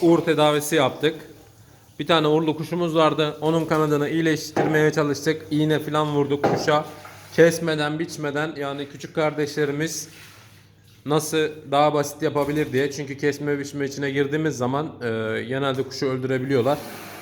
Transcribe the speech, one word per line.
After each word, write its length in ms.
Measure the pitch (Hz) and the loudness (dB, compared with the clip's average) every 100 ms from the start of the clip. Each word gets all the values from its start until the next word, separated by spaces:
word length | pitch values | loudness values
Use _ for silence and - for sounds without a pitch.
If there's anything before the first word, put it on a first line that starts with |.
uğur 180 | 170 165 | 6 6
tedavisi 560 | 165 151 151 147 147 160 | 4 4 4 2 2 2
yaptık. 400 | 127 - 147 - - - - - - - - - | 2 2 -2 -2 -10 -20 -20 -20 -20 -20 -20 -8
Bir 80 | 151 | 2
tane 200 | 165 151 | 4 4
uğurlu 300 | 156 156 147 | 4 2 -2
kuşumuz 380 | 151 175 175 160 | -4 -2 0 4
vardı. 420 | 156 147 151 147 | 4 2 -2 0
Onun 240 | 156 165 156 | 0 0 2
kanadını 440 | 156 151 147 147 | 2 2 2 0
iyileştirmeye 840 | 165 160 151 - - 151 156 151 | 0 0 0 -2 -2 2 4 4
çalıştık. 500 | 156 147 139 160 156 - | 2 0 0 -2 -2 -2
İğne 280 | 151 156 147 | 0 2 0
falan 280 | 147 151 151 147 | 0 0 0 0
vurduk 280 | 139 143 | 0 0
kuşa. 420 | - - - 151 156 - - - - - | 0 0 2 0 0 -10 -18 -20 -4 6
Kesmeden, 640 | 170 165 170 156 147 156 | 6 6 -2 0 -2 -2
biçmeden, 520 | 170 151 147 143 160 143 | -6 -6 -4 -2 -4 -4
yani 280 | 139 143 143 | -6 -6 -10
küçük 260 | 127 156 165 | -12 -8 -2
kardeşlerimiz 920 | 151 147 147 156 143 143 160 - - - - - - - - _ - - 135 | -2 0 -2 0 -2 0 -4 -6 -12 -18 -20 -20 -20 -20 -20 _ -20 -14 -2
nasıl 420 | 156 151 160 156 - 139 | 0 0 0 -2 -4 -2
daha 220 | 139 151 | 2 4
basit 280 | 147 143 - | 2 -2 -4
yapabilir 500 | 151 139 143 151 139 | -2 0 0 0 0
diye. 180 | 123 139 | 0 0
Çünkü 260 | 151 135 131 | -4 -8 -2
kesme 420 | 147 139 147 143 | -2 -2 -4 -4
biçme 260 | 139 147 139 | -4 -6 -6
içine 260 | 139 143 | -4 -2
girdiğimiz 460 | 139 135 156 156 127 | 0 0 0 -2 -2
zaman, 280 | 123 139 160 | -2 -2 -4
e, 580 | - 117 113 110 110 | -6 -4 -4 -2 -4
genelde 400 | 113 135 139 131 | -4 -4 -2 -2
kuşu 220 | 131 - 135 | -4 -4 -2
öldürebiliyorlar. 720 | 131 127 131 131 135 123 147 - - - - | -2 -2 -2 2 2 2 0 -4 -14 -14 -16